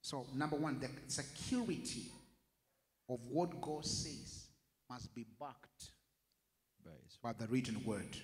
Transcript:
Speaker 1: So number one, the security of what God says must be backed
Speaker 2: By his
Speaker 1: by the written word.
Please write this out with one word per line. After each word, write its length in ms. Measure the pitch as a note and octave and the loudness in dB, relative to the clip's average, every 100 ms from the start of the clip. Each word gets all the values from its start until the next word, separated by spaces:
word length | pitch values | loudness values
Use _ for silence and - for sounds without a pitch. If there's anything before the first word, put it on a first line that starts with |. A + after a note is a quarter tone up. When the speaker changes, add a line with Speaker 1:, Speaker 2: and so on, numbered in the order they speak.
Speaker 1:
So 260 | - C#3+ B2+ | -2 -4 -2
number 220 | C3+ D3+ D3 | 0 4 4
one, 240 | D#3 B2+ | 4 2
the 80 | C3 - - | -2 -4 -4
security 960 | - C3 - - B3 A3 - - - - - - - _ _ _ _ _ _ - | -2 -2 -4 2 4 4 2 0 -4 -6 -12 -18 -20 _ _ _ _ _ _ -4
of 80 | B2 A#2 | -4 2
what 320 | C#3+ E3+ - | 2 4 2
God 240 | D3+ D3+ | -4 -2
says 640 | D3 - D#3 C#3+ - - - - _ _ _ | 0 0 0 -4 -8 -12 -14 -20 _ _ _
must 260 | B2 - | -6 -6
be 120 | - A2 G#2 | -8 -8 -8
backed 520 | C#3+ C3 - _ - - _ _ _ _ _ _ _ _ | -8 -8 -20 _ -14 -14 _ _ _ _ _ _ _ _
Speaker 2:
By 80 | - D2+ | -18 -16
his 140 | C#2 - | -18 -4
Speaker 1:
by 100 | A#2+ | -2
the 140 | G#2+ A2 | 0 4
written 380 | B2+ B2 A2 | 6 6 2
word. 320 | - G#2 F2+ - | 2 0 0 -6